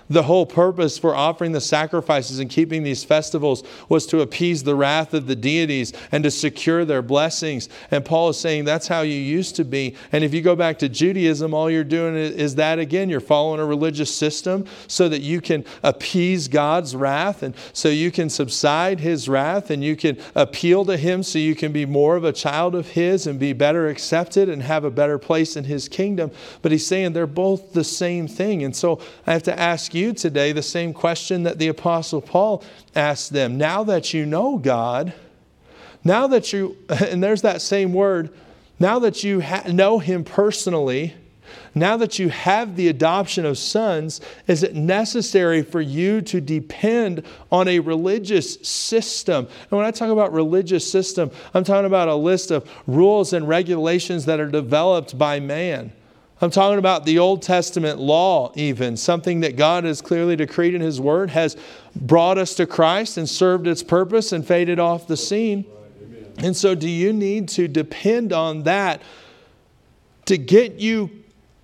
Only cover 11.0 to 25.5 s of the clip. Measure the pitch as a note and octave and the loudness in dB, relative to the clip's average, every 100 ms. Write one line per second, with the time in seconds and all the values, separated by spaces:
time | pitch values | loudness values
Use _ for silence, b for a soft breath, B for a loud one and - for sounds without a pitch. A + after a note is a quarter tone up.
11 | F3 F#3+ E3 D3 D#3 D#3 D#3+ D#3+ C#3+ E3 | 0 2 0 0 -2 -2 0 0 0 -2
12 | E3 D#3+ D#3 - D3 C3+ D#3 D#3+ D3+ F3 | -2 -2 -4 -2 -2 0 0 0 -2 -2
13 | F#3+ D3 - D3 D#3 D#3 D3+ D3 D#3+ D3 | -2 -2 2 2 2 -2 -2 0 -2 -2
14 | D3 - D3+ D3+ F#3 F#3+ G3 B B - | -4 -2 -2 -2 -4 -4 -6 B B 0
15 | F3 D3+ C#3+ E3+ - D#3 - B D3 D#3 | 2 0 -4 -4 -2 -4 -4 B -2 -2
16 | - F#3 F3 F#3 C3+ C#3+ D3 E3+ D3+ C3 | -2 0 2 0 0 0 2 0 -2 -4
17 | C#3 C#3+ F#3+ G3 C3+ - B B D#3 D3+ | -2 0 -2 -4 -8 -12 B B 0 2
18 | E3+ - D#3+ - C3 - D3 D3+ F#3 F#3 | 0 -2 -2 -2 -4 0 0 2 0 -2
19 | D#3+ D#3 B2 C3+ D3 G3 G3 D3 D3 D3+ | -2 -2 0 0 0 -2 -4 -4 -2 0
20 | D#3 B2+ B B C3+ - E3+ F#3 F#3+ F3 | 0 -2 B B 0 2 2 4 2 0
21 | E3 F#3 F#3 D#3 D#3 D#3 D#3 D3 C#3 C#3+ | 0 -2 -2 -2 0 0 -2 -2 0 2
22 | D3 F3 E3 C#3 D3+ D3 F3 F3 D#3 E3+ | 4 4 0 -2 -2 0 0 -2 -4 0
23 | F3 F#3+ D#3 C#3 C#3 B2 C#3+ E3 D#3 C#3+ | 0 0 -2 -4 -2 2 2 2 0 -4
24 | - D#3+ F3 G3 F#3+ D3 C3 D#3 D3 B2 | -2 -2 0 2 2 0 -2 -2 -2 0
25 | D3 D3 - D#3+ D#3+ | 0 0 0 0 0